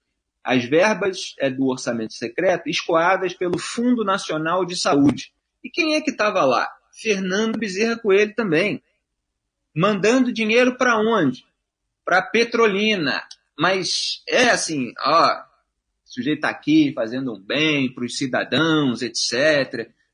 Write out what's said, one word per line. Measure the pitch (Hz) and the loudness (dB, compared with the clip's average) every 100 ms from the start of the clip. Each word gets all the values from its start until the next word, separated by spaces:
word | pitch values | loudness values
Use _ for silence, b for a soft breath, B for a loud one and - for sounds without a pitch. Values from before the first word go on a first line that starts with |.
| _ _ _ _ | _ _ _ _
as | - 127 | 0 0
verbas, | 117 160 214 185 196 185 - - | 2 2 4 2 -2 -4 -12 -4
é, | 139 | -4
do | 131 131 | 0 -2
orçamento | 127 131 117 110 | -2 -4 -6 -6
secreto | - 117 - 185 170 - | -8 -8 -2 0 0 -2
escoadas | - - 165 170 190 185 | -6 0 2 2 2 -2
pelo | - 180 175 | -4 -4 -4
Fundo | - - 240 233 | -6 -2 0 2
Nacional | 196 190 - 156 160 185 | 0 -2 -2 -4 0 0
de | 180 | -2
Saúde. | 180 202 143 143 - - _ _ _ | -2 2 4 4 2 -10 _ _ _
E | - | -10
quem | - 311 | -4 0
é | 302 | 0
que | 277 - | -2 -2
tava | 208 185 | 0 2
lá? | 180 110 - - _ | 2 2 0 -8 _
Fernando | - 220 196 185 196 226 220 | -8 -4 -2 -2 0 -2 -2
Bezerra | 220 185 226 226 | -4 -2 -2 0
Coelho | 208 196 208 | 2 4 4
também. | 208 208 156 202 - _ _ _ _ _ _ _ _ _ | 0 0 0 0 -4 _ _ _ _ _ _ _ _ _
Mandando | 151 196 202 202 262 247 | 0 0 2 2 2 0
dinheiro | 202 214 233 247 254 | -2 0 2 2 2
pra | 254 220 | 0 2
onde? | 220 220 143 - _ _ _ _ _ _ | 2 2 0 -2 _ _ _ _ _ _
Pra | - 180 | 0 0
Petrolina. | - 226 233 226 220 190 214 202 139 92 - - _ - | 2 -2 0 2 2 2 0 0 -2 -4 -8 -20 _ -2
Mas | 175 190 165 - - - - | 0 0 -2 -4 -6 -8 -2
é | 220 247 | 2 2
assim, | 185 - 147 120 - | 2 -2 -4 -6 -4
ó, | 135 165 131 | 2 4 4
o | - - _ _ _ _ _ | 0 -8 _ _ _ _ _
sujeito | _ 123 123 151 | _ -6 -4 -2
tá | 120 | -4
aqui | - 147 156 139 | -4 2 2 2
fazendo | 131 113 127 131 | -2 -6 -4 -6
um | 98 | -8
bem | 101 131 156 147 127 | -6 -2 0 0 -2
pros | 123 120 - | -6 -8 -6
cidadãos, | 135 117 - 127 165 156 135 117 | -2 -2 0 0 2 2 0 -2
et | 120 - | -4 -4
cetera, | - 117 156 143 127 117 107 _ _ | -4 0 2 2 0 -6 -10 _ _